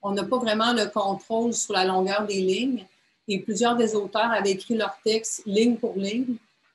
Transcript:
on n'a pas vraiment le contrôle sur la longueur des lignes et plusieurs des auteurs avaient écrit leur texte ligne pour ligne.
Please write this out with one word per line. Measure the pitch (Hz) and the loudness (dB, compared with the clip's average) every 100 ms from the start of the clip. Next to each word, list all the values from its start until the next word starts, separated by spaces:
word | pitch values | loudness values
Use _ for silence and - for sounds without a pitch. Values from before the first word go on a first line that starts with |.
on | 202 | -4
n'a | 196 | -2
pas | 185 254 | 0 0
vraiment | 226 214 233 | 2 2 2
le | 240 208 | 2 0
contrôle | 214 196 190 - 226 233 | 0 -2 -2 -2 -2 0
sur | 226 - | -2 -2
la | 196 185 | 0 2
longueur | 185 190 208 208 | 2 2 0 -2
des | 196 | 0
lignes | 185 196 262 240 - _ _ _ - | 0 0 0 -2 -6 _ _ _ -4
et | 190 | -4
plusieurs | 208 196 233 240 | -2 0 2 2
des | 220 | 2
auteurs | 214 196 220 233 | 0 -2 0 0
avaient | 214 196 | 2 0
écrit | 190 - 226 | 0 -2 -2
leur | 196 - 220 | -2 -2 -2
texte | 220 220 - 214 | -2 -2 -8 -2
ligne | 196 240 233 | 2 4 2
pour | 220 185 | -2 -4
ligne. | 196 233 254 233 - _ _ | -4 -2 -4 -6 -10 _ _